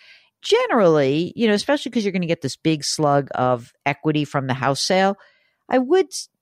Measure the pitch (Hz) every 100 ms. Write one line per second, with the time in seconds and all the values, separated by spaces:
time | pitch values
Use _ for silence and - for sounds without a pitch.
0 | - - _ _ - 453 494 269 175 151
1 | 135 147 175 - 226 208 - 285 254 233
2 | 202 185 170 170 131 - 160 156 - -
3 | 147 143 139 - 127 120 120 _ 139 143
4 | 156 151 143 143 131 131 127 135 - 185
5 | 196 202 - _ _ _ - 262 254 370
6 | 294 - - _